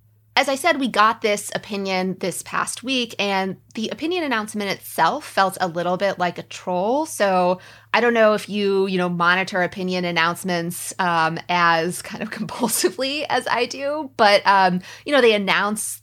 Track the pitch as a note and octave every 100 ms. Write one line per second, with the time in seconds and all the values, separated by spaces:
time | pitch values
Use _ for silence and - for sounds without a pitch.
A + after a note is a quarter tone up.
0 | _ _ _ - C#4 C4+ F4 D4 C4+ G3+
1 | G#3+ G3 G#3+ G#3 - F#3 - G3+ G3 F#3+
2 | F#3 F#3 F#3+ E3+ - - - - A#3 C4
3 | A#3 - G3+ G3 F#3+ - _ - A3 G#3
4 | D#4 F4+ D4+ A#3 G#3+ G#3 G3+ F3 - -
5 | E3 B3+ - - F#3+ F#3+ F3+ E3 E3+ F3+
6 | G3 F#3 F3+ F3 D#3+ - - F3+ G3 C4+
7 | D#4 - G3+ F#3 F3+ F3+ - - _ -
8 | A#3+ A#3 G#3+ G#3+ - G#3 G3+ G3 G3 F#3
9 | F3+ F3 E3+ F3+ F#3+ G3 F3 F#3 F#3 F#3
10 | F3 E3+ E3 F3 F#3 F3 E3+ F3 - -
11 | F#3 E3+ D#3+ E3 - F3 E3+ E3 E3 F3
12 | - - A3 - F#3+ - A#3+ - F4+ F4
13 | C4+ C#4+ D4 B3 - A3+ B3+ C4 C#4 D4+
14 | C#4+ - G#3+ G3+ - G3 F#3+ F3+ - -
15 | - C#4+ A#3+ G#3 G3 E3+ G3+ G#3 - -